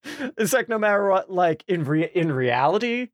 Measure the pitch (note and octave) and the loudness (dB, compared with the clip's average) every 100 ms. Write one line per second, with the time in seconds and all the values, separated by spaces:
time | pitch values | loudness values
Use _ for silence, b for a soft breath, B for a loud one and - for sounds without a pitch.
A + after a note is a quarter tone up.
0 | C#4+ B C4 - G#3 B3+ A#3 A3 G#3 G3+ | -16 B -8 -4 0 0 0 0 2 2
1 | G3+ F#3+ F3+ F#3 F3 D#3 - F3 C#3 D#3 | 2 0 0 0 0 0 -2 -2 0 0
2 | D#3+ F#3 E3 C3 B2+ A#2+ C#3 G3+ A#3+ A#3+ | 0 0 0 0 0 2 2 2 0 -4
3 | B3 | -6